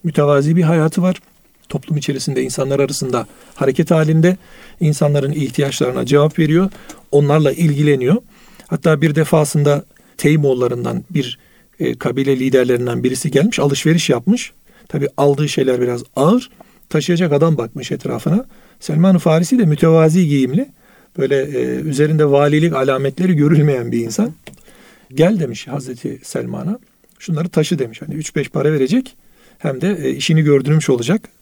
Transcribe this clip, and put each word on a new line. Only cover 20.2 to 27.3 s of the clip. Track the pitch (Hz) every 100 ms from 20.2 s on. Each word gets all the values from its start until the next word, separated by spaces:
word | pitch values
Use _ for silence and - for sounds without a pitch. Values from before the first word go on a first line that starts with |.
| 165
giyimli. | 143 131 156 277 _ _ _ _ 175
Böyle, | 135 139
e, | 139 127
üzerinde | 123 127 151 135 151 156 151
valilik | 139 147 151 165
alametleri | 139 135 131 135 135 185 156
görülmeyen | 147 156 147 131 120
bir | 117
insan. | 113 - 220 160 - - _ - - _ _
"Gel," | 131 165 208
demiş | 139 110 -
Hazreti | 139 131 120 147 139
Selman'a. | - 123 123 123 170 226 _ _ _ _
"Şunları | -